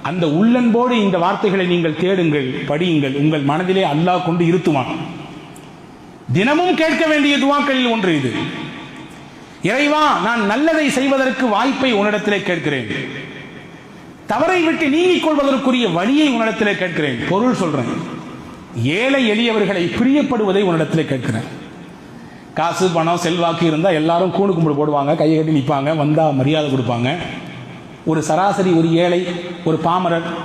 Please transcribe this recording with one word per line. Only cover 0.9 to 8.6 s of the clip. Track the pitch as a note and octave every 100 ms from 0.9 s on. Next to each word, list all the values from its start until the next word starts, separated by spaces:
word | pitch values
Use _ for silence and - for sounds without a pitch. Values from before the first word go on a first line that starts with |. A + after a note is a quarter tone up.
இந்த | A#3+ G3+ F3+
வார்த்தைகளை | E3+ G3 G#3+ F#3+ F3+
நீங்கள் | F3 E3 D3+
தேடுங்கள், | F3+ G3 E3 D3 C3 C#3 -
படியுங்கள், | D3 F3+ D#3 C#3 C#3
உங்கள் | D3+ D#3
மனதிலே | C#3 D3+ F3+ F#3+ F#3
அல்லாஹ் | D3 E3+ F3+ -
கொண்டு | E3+ E3
இருத்துவான். | F3 E3+ D3 A#2+ - - - - - - - - - - - - - -
தினமும் | B2+ A3 D4+ F4+ D4+
கேட்க | D#4+ D4 E4
வேண்டிய | D4+ C#4+ C#4+
துவாக்களில் | C4+ C#4+ C#4+ C4 B3
ஒன்று | A3+ F#3+ D#3
இது. | B2+ G#2 - -